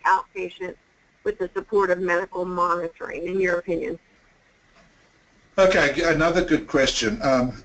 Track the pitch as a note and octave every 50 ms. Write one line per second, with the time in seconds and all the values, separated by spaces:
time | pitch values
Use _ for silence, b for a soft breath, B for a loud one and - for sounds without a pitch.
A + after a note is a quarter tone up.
0 | - - F#3+ F#3+ - _ - G3 F#3 F3 - - F#3 F3+ - _ _ _ _ _
1 | _ _ _ _ - G#3 G#3 - F#3 F3 - G3 - - - G3+ G3 F3+ F3 F3
2 | F#3 F3+ F3 F3 F#3+ - - F#3 F3+ F3+ F3+ F3 F3 F3 E3+ F3 E3+ E3 - -
3 | - - - C#3+ E3+ F3+ F#3 F#3+ F#3 F#3 F3 F3 F3 - E3+ E3 D#3 D3+ E3+ -
4 | _ _ _ _ _ _ _ _ _ _ _ _ _ _ _ _ - _ _ _
5 | _ _ _ _ _ _ _ _ _ _ - - F#3+ F#3+ F#3 F3+ D3+ C#3 C3+ D3+
6 | E3+ E3 D#3 D3 D#3+ E3+ E3+ F#3 - - D#3 C#3+ - - - C#3+ C3 C3 - -
7 | A#2 A2 G#2+ A#2 - C#3 C3 B2+ B2 B2+ B2 - -